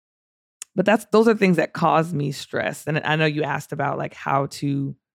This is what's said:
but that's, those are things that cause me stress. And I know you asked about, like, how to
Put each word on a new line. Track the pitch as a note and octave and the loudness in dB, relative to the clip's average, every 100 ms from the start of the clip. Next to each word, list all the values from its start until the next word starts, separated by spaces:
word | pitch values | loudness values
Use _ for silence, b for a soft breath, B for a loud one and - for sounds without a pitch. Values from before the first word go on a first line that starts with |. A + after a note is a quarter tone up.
| _ _ _ _ _ _ - F#3+ | _ _ _ _ _ _ -10 -2
but | G3+ | 2
that's, | A3 - | 2 2
those | G#3+ A3+ | 4 4
are | G#3+ | 4
things | F#3+ D#3 | 4 4
that | - | 0
cause | - D#3+ D#3 E3 | 0 2 2 2
me | D3 C#3+ | -2 -4
stress. | C#3 - B2 G2+ D3 D3 | -6 -8 -4 -4 -6 -4
And | D#3 - | -2 0
I | D#3 | 2
know | D#3 | 0
you | D3+ | 0
asked | C#3+ C#3+ - | -4 -4 -6
about, | D3 C#3 C#3 | -4 -4 -4
like, | D3+ - | -8 -8
how | D3+ C#3 C#3 | -2 -2 -2
to | - C#3+ C#3 C#3 - _ | -4 -4 -4 -6 -10 _